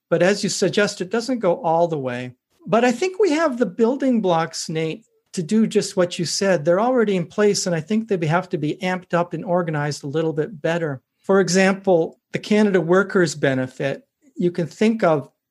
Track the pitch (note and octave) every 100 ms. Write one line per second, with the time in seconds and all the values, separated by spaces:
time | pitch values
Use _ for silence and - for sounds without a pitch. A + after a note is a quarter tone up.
0 | - E3+ F3 G3+ F#3+ - F#3 F3+ G3+ -
1 | F#3 A#3 A3+ B3 F#3 - E3+ E3 E3+ D#3
2 | B2+ B2 B2+ - _ _ - G#3+ B3 A#3+
3 | F#4+ F#4 G4 D4+ E4 A#3+ G#3+ - A3+ C4+
4 | C4+ A#3 F#3 E3 E3 - - D#3+ D#3+ -
5 | _ _ _ - D#3 A3 A3 G#3+ - F#3+
6 | F3+ - D#3+ - G3 F3 D3 F3+ A#3+ B3+
7 | G#3 F#3 F3 - G#3 G3+ F#3 E3 D3+ A3
8 | A3 F#3+ D#3+ E3+ F#3 E3 D3 - F#3 F#3
9 | - E3+ F3 D#3+ F#3 F3 E3 D3+ D3 C#3+
10 | D3 D#3 D#3+ D#3 C#3+ D3 E3 E3+ D#3+ C3+
11 | _ _ - G3 E3+ F#3 F#3+ G3 F#3+ F3
12 | E3 - _ - - G#3+ G#3+ F#3 D#3+ F#3
13 | G3 G3 E3 D3+ C#3+ C3 B2+ - C#3+ C#3+
14 | _ _ _ - F3 F3 D#3+ - A3 A3+
15 | F3 D#3 C3+ _ _